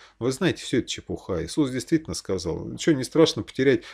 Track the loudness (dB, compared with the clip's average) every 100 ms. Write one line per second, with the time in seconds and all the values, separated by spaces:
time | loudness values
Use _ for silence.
0 | -20 _ -4 0 0 0 0 0 0 -6
1 | -8 -10 -4 -4 -2 0 0 -2 0 -2
2 | 0 -8 -4 -4 -2 -6 -6 -2 2 2
3 | 2 4 4 2 -6 0 4 4 0